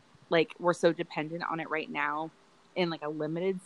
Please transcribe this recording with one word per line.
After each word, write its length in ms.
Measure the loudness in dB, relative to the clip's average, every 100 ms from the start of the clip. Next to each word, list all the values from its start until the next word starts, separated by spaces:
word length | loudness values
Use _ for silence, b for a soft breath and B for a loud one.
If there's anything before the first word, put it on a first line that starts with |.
| _ _ 2
like, 260 | 4 4 2
we're 140 | 0
so 200 | 4 4
dependent 500 | 4 -2 -4 -4 -4
on 160 | -4 -4
it 100 | -4
right 200 | -4 -4
now 400 | -2 -2 -2 -6 -10 _ _ _ -2
in, 120 | 0
like, 140 | -2
a 60 | -4
limited 500 | -4 -2 -2 -2 -2